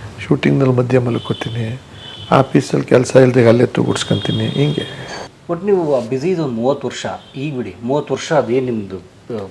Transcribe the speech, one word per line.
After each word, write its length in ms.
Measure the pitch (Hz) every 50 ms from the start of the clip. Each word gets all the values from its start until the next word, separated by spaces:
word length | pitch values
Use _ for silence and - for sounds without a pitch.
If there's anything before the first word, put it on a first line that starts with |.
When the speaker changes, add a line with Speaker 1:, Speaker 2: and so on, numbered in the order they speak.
| - - - - - -
Speaker 1:
ಶೂಟಿಂಗ್ನಲ್ಲಿ 480 | 147 139 - 143 143 139 135 131 127
ಮಧ್ಯೆ 220 | 123 123 120 131 127
ಮಲ್ಕೋತೀನಿ. 840 | 120 120 117 113 - - 117 - - 117 113 117 113 110 123 131 - - - - - - - - - -
ಆಫೀಸಲ್ಲಿ 540 | - 135 131 - - 143 131 - - - 135
ಕೆಲಸ 320 | - - 123 123 - -
ಇಲ್ದಾಗ 320 | 131 131 127 123 131 117 117
ಅಲ್ಲೇ 180 | 117 120 123
ತೂಗುಡ್ಸ್ಕೊಂತೀನಿ. 800 | 113 - 123 120 113 - - - - 104 101 - - 110 110 110
ಹಿಂಗೆ. 680 | 113 - 135 143 147 147 - - - - - - - - - - - - - - -
Speaker 2:
ಒಟ್ಟು 160 | 170 170 190
ನೀವು 360 | 208 196 180 165 147 139 123
ಆ 60 | 113 113
ಬ್ಯುಸಿ 260 | 131 131 143 185 185
ಒಂದು 120 | 165 156
ಮೂವತ್ತು 400 | 131 117 110 117 135 143 135 -
ವರ್ಷ, 200 | - - - - 98 92 90 - - -
ಈಗ 200 | 135 139 156 139
ಬಿಡಿ, 180 | 123 110 95 90 98
ಮೂವತ್ತು 320 | 110 123 139 147 143 - 135
ವರ್ಷ 180 | - - -
ಅದೇ 280 | 165 143 117 110 123 135
ನಿಮ್ದು, 360 | 127 123 117 107 98 92 95
ಆ, 500 | 90 85 - - - - - 120 104 98 95